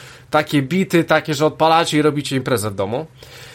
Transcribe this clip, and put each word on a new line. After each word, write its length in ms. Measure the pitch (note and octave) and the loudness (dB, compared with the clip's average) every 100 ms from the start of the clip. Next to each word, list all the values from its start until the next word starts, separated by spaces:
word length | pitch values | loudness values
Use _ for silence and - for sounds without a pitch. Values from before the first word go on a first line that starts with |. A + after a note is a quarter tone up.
| - - - | -20 -20 -2
Takie 320 | D3+ D3+ C#3+ | -2 0 -2
bity, 420 | C3 F#3 F#3 E3+ | 0 -2 2 0
takie, 300 | D#3 D#3 D3+ | 2 0 0
że 120 | C#3+ D3+ | 0 0
odpalacie 520 | - D#3 E3 E3 D3+ | 2 2 4 2 2
i 40 | |
robicie 340 | D3+ C#3+ C#3 D#3+ | 0 0 -4 -4
imprezę 340 | C#3 A#2 G#2+ | -2 -2 -2
w 40 | |
domu. 320 | G2 G2 B2+ D#3+ - - - - | -4 -4 -4 -8 -16 -20 -20 -20